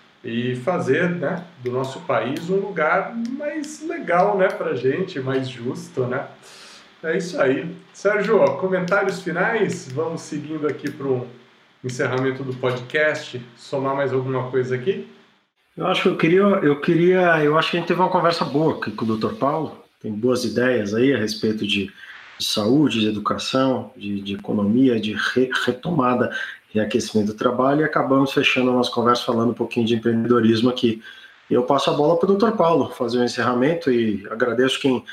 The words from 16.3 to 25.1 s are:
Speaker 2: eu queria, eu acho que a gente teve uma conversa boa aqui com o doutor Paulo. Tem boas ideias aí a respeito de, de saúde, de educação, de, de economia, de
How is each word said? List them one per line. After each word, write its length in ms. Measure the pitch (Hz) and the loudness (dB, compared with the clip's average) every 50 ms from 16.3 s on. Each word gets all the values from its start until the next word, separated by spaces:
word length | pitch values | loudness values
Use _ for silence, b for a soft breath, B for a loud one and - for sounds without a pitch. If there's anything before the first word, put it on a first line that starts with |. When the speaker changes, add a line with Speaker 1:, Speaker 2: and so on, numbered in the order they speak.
| 175 190 | 6 6
Speaker 2:
eu 380 | 202 202 196 - 151 147 143 143 | 6 6 4 4 4 2 2 2
queria, 640 | - - 170 160 170 180 185 185 180 175 165 160 151 | 2 2 4 4 6 6 6 6 6 4 4 4 4
eu 140 | 147 151 160 | 4 4 2
acho 120 | 156 - | 2 0
que 60 | - | -2
a 40 | 175 | -2
gente 80 | 165 - | 0 0
teve 100 | 180 165 | 2 2
uma 100 | 185 175 | 2 2
conversa 360 | 180 180 160 170 165 - 175 | 2 2 2 2 2 0 -2
boa 320 | 143 123 147 160 151 - - | -2 0 2 2 2 0 0
aqui 140 | - 120 | -4 -8
com 120 | 107 - 120 | -6 -4 -2
o 40 | 110 | -2
doutor 260 | 110 110 113 107 107 | -2 -2 -2 -4 -2
Paulo. 480 | - 135 135 151 160 156 123 - - - _ _ _ | -2 -2 -2 0 -2 -4 -6 -8 -14 -20 _ _ _
Tem 80 | - 113 | -10 -8
boas 360 | 104 104 113 127 127 117 120 | -6 -2 0 0 0 0 -2
ideias 480 | 107 95 120 123 127 127 113 104 98 104 | -2 0 0 2 2 2 0 0 -2 0
aí 200 | 113 127 139 135 | 2 4 4 4
a 40 | 113 | 2
respeito 500 | 107 101 - - - 110 107 107 101 101 | 0 -2 -4 -2 -2 -2 0 -2 -2 -2
de, 240 | - 104 95 92 B B B B B B B B B B | -2 -2 -4 -4 B B B B B B B B B B
de 60 | - | -6
saúde, 560 | - - 110 104 107 131 151 156 127 110 113 | -4 -2 0 2 4 4 4 4 4 2 0
de 80 | 107 107 | 0 0
educação, 840 | 107 101 107 - - - - - - 131 135 135 127 113 110 - - - | -2 -2 -2 -4 -4 -4 -2 -2 0 2 2 2 0 0 -4 -8 -14 -12
de, 240 | 101 101 101 98 | -8 -6 -6 -6
de 140 | 98 98 98 | -6 -6 -8
economia, 600 | 101 - - 117 107 101 101 110 123 135 131 120 110 | -8 -6 -4 -2 0 2 2 4 4 4 4 4 2
de 120 | 104 107 | 0 -2